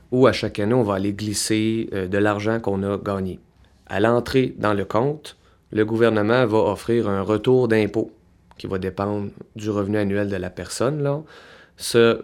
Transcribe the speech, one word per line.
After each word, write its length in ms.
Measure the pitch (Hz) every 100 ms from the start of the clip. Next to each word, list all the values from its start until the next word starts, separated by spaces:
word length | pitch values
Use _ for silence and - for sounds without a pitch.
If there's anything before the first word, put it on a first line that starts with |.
| -
où 140 | 127 127
à 40 |
chaque 280 | 101 107 -
année, 160 | 104 127
on 80 |
va 100 | 104
aller 180 | 98 98
glisser, 800 | 101 107 98 - 110 110 113 113
euh, 160 | 98 90
de 100 | 101
l'argent 400 | 104 104 104 113
qu'on 240 | 113 98
a 140 | 98 101
gagné. 420 | 98 98 95 87 _ _ _ _ -
À 120 | 98
l'entrée 540 | 110 120 117 135 131 -
dans 160 | 107 101
le 100 | 95
compte, 520 | 107 135 151 - - _ _ -
le 120 | 107 110
gouvernement 600 | 113 117 110 104 123 120
va 140 | 107
offrir 500 | 95 95 - 117 104
un 140 | 98
retour 440 | 98 107 117 127 123
d'impôt 440 | 110 104 107 - - _ _ _ -
qui 80 | 101
va 100 | 95
dépendre 540 | 92 92 101 104 101 - - -
du 160 | 107
revenu 260 | 104 98 107
annuel 320 | 104 101 101
de 60 | 95
la 160 | 92
personne, 500 | - 87 - 117 151
là. 200 | 139 143 156 - - - - -
Ce 440 | - 120 117 -